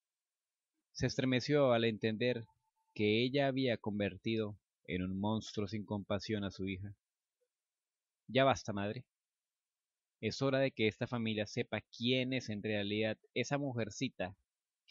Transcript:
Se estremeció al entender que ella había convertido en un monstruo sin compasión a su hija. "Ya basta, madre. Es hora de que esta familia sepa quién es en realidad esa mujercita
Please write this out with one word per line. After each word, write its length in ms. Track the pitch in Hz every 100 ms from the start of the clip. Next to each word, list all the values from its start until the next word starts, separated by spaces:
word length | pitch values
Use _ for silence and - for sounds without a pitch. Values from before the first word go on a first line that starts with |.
| _ _ _ _ _ _ _ _ _
Se 160 | - 131
estremeció 680 | - 131 127 127 147 135
al 100 | 117
entender 640 | 113 107 113 107 123 117 117 _ _ _ _
que 280 | - 104 110
ella 240 | 123 139 139
había 300 | 131 131 110
convertido 800 | 107 101 101 92 113 113 104 104 _ _ -
en 180 | 90
un 160 | 92 95
monstruo 480 | 104 110 - - 101
sin 180 | 107 92
compasión 600 | 104 92 101 - 107 98
a 60 |
su 160 | - 95
hija. 280 | 95 101 - _ _ _ _ _ _ _ _ _ _ _ _ -
"Ya 160 | 117
basta, 300 | 135 120 -
madre. 320 | 101 101 123 - _ _ _ _ _ _ _ _ _ _ _
Es 200 | 107 -
hora 160 | 135 135
de 120 | 135
que 160 | - 107
esta 180 | - 120
familia 400 | 120 110 107 104
sepa 360 | - 117 107
quién 520 | - - 117 127 127
es 160 | 131 -
en 140 | 104
realidad 540 | 107 104 101 107 110 107 _
esa 240 | 131 120 143
mujercita 760 | 143 120 107 - 127 - 92 101 _ _ _ _ _